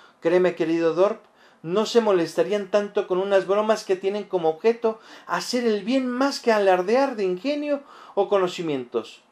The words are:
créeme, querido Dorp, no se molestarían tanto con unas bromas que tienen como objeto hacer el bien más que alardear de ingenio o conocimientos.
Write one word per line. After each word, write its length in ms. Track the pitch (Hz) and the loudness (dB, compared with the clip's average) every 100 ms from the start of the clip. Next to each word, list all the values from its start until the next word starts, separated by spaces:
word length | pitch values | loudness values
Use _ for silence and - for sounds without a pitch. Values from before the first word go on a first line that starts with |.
| - _ | -20 _
créeme, 340 | 165 180 180 175 | 0 4 2 0
querido 380 | 160 165 165 | -2 2 2
Dorp, 280 | 160 202 226 _ _ _ _ | 2 2 0 _ _ _ _
no 240 | 160 190 214 | -4 -2 2
se 140 | 233 | 2
molestarían 720 | 214 185 165 - 170 208 190 | 4 2 2 0 0 -2 0
tanto 340 | 208 202 208 - | -2 0 -4 -2
con 120 | 185 | -2
unas 300 | 196 196 180 | 2 2 2
bromas 360 | 202 220 214 | 0 2 0
que 140 | - 185 | -2 -4
tienen 260 | 190 208 | -2 -6
como 240 | 196 185 160 | -4 -2 -2
objeto 540 | 160 226 226 220 220 - - - | 0 0 0 -2 -4 -14 -16 -6
hacer 380 | 175 180 247 233 | -6 -4 -2 0
el 180 | 208 | -2
bien 240 | 190 262 254 | 0 -2 -2
más 320 | 247 277 269 | -2 -2 -2
que 140 | 240 | 0
alardear 640 | 214 196 180 180 247 277 220 | 2 4 2 2 0 0 -2
de 80 | 190 | -4
ingenio 580 | 180 269 294 294 285 - - - - | -4 -4 -4 -4 -4 -6 -20 -8 -4
o 140 | 190 | 0
conocimientos. 960 | 202 180 180 165 139 120 113 104 - _ | 2 0 -4 -6 -6 -4 -6 -8 -18 _